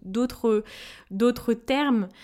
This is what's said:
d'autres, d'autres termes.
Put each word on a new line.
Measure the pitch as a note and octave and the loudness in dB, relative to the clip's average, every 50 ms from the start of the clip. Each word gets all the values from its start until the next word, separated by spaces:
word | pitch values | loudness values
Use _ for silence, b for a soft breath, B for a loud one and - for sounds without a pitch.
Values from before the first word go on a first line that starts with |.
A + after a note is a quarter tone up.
| - | -12
d'autres, | F#3 F#3+ A#3 B3 B3 - - - A3+ A3 G#3 G#3+ B B B B B B B B B | -6 -2 -2 -2 -2 -2 -2 0 2 2 2 0 B B B B B B B B B
d'autres | F#3+ G3 A#3 A#3+ A#3+ A#3+ - - A3+ | -2 2 2 2 2 2 0 -2 -2
termes. | A#3 - - C4 C#4 D4 C#4 B3 A3 F#3+ F#3 B B | -2 0 0 0 2 2 2 2 0 0 -4 B B